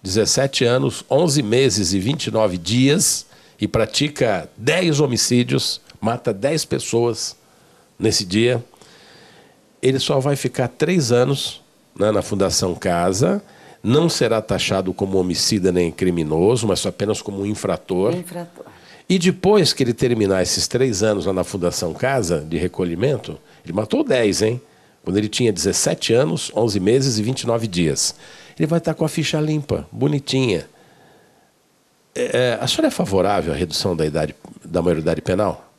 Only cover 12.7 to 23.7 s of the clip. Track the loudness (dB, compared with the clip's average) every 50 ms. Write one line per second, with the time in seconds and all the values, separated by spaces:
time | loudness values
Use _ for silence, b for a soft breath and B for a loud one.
12.7 | -4 -2 -2 0 0 2 2 0 2 2 2 2 2 0 -4 B B B B B
13.7 | B B -2 2 4 4 4 2 2 2 2 2 2 0 0 -2 -2 -2 0 0
14.7 | 0 0 -2 -2 -4 -4 -4 0 2 0 2 2 0 -2 0 0 0 2 2 2
15.7 | 2 2 2 0 0 0 0 0 2 0 0 0 2 2 4 4 4 2 2 0
16.7 | 0 0 -2 -4 -4 -4 -2 -2 -2 -4 -4 -10 -8 -6 -4 -4 -4 -4 -2 -4
17.7 | -4 -4 -4 -4 -2 0 0 0 0 -2 -6 -10 -12 -12 -12 -12 -16 -20 -20 B
18.7 | B B B B B B B B 0 2 2 2 0 2 2 4 4 6 4 2
19.7 | 2 0 0 0 0 0 2 0 2 2 2 2 4 2 2 0 0 -2 -4 -2
20.7 | 0 0 0 0 0 0 2 2 0 0 0 -2 -2 -2 -4 -4 -4 -2 -2 -2
21.7 | -2 -2 -6 -6 -4 -4 -2 -2 0 0 0 0 -2 -2 -2 -4 -4 -2 -2 -4
22.7 | -4 -4 -4 -4 -2 -2 -2 -2 -2 -2 -6 -12 -14 -16 b b b b b -6